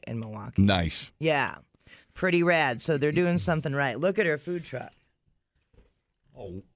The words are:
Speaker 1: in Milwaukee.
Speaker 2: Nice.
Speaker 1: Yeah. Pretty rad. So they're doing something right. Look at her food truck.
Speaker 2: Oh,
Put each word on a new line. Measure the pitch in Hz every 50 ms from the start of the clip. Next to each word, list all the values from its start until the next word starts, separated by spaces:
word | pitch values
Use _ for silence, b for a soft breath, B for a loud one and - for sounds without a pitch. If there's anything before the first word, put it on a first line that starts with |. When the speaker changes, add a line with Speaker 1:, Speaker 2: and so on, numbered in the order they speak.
| -
Speaker 1:
in | - 120 113
Milwaukee. | 110 110 107 107 104 113 - -
Speaker 2:
Nice. | 98 101 98 90 85 82 - - - - - -
Speaker 1:
Yeah. | 151 160 151 139 127 98 - - - _ _ B B B B B B B _
Pretty | - 185 185 175 175
rad. | 170 175 170 160 151 135 120 117
So | - - 156 139
they're | 143 151
doing | 147 170 180 175 175 175
something | - 185 165 160 - 156
right. | 135 139 143 131 113 120
Look | 156 196 196 220
at | 208
her | 165 151
food | 143 - 175 175 175 160
truck. | - 139 123 117 - - _ _ _ _ _ _ _ _ _ _ _ _ _ _ _ _ - _ _ _ _ _ _ _ _ _ _ _
Speaker 2:
Oh, | 131 110 95 87 98 - _ _